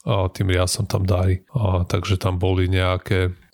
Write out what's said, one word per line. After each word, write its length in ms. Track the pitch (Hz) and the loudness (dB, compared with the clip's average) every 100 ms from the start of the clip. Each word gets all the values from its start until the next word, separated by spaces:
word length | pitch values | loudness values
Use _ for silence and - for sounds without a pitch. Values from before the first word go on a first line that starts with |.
a, 240 | - 104 95 | -4 -2 -2
tým 240 | - 95 | -2 0
riasam 400 | 90 90 - 104 | 2 0 -2 -2
tam 160 | 98 95 | -2 0
darí. 400 | 92 92 92 - | 2 2 0 -2
A, 320 | 123 101 92 87 | -2 0 0 0
takže 320 | 98 90 95 | -2 0 0
tam 240 | 95 90 | 0 0
boli 240 | 92 92 92 | 0 2 2
nejaké, 640 | 92 92 92 - 95 92 90 - | 2 0 0 -2 0 0 -4 -14